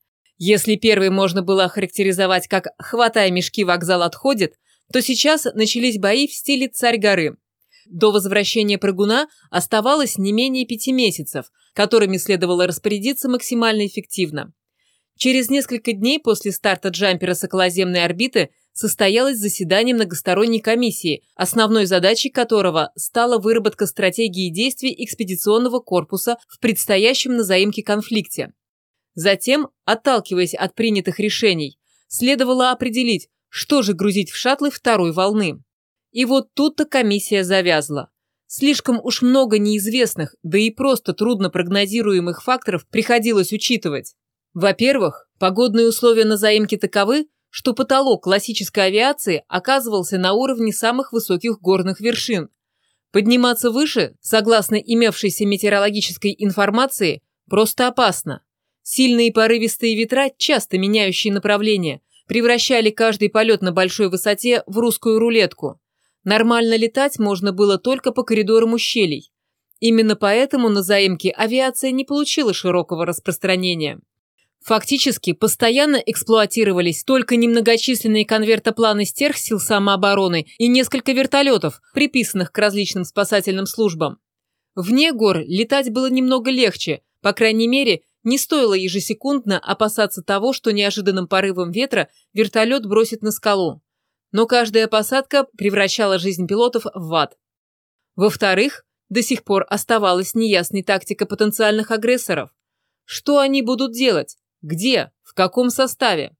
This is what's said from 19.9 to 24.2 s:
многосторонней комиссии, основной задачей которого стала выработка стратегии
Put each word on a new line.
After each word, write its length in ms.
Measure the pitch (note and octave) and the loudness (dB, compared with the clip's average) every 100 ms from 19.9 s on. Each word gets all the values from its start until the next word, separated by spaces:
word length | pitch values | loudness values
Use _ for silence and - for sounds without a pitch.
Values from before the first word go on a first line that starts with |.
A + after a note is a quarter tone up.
многосторонней 680 | A#3+ G3+ D3+ - F3+ A3+ A3+ | 0 -2 -4 -2 2 2 0
комиссии, 640 | A3 A#3 A#3+ G#3 E3+ D3 _ - | 0 0 0 -2 -4 -6 _ -6
основной 500 | F#3 A#3 G#3+ A3 F#3+ | -2 2 2 2 2
задачей 440 | F#3 F3+ A3+ C#4 | 2 2 2 0
которого 640 | - A#3 A3 F#3+ D#3+ D3+ - | -2 0 2 2 0 -2 -6
стала 420 | - A#3 A#3+ A#3 | -6 -2 0 0
выработка 480 | G3 A#3 G#3+ - G#3 | 0 0 0 -2 -4
стратегии 640 | - F#3+ F3+ | -2 -2 0